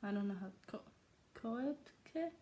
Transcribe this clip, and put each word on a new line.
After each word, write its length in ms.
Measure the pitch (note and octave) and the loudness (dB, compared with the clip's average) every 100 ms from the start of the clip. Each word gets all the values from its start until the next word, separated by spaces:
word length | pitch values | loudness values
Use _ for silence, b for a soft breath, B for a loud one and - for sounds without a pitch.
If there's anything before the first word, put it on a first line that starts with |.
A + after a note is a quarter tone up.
I 80 | G#3 | 2
don't 160 | G3+ G3+ | 2 2
know 80 | F#3+ | 0
how, 80 | F#3+ F#3+ - | -4 -8 -8
Ko-, 140 | - - - - - - - | -8 -8 -20 -20 -20 -18 -6
Koepke? 920 | A3+ A3+ C4 D4 - - - - E4 E4 | -2 2 2 2 -2 -20 -4 0 0 -2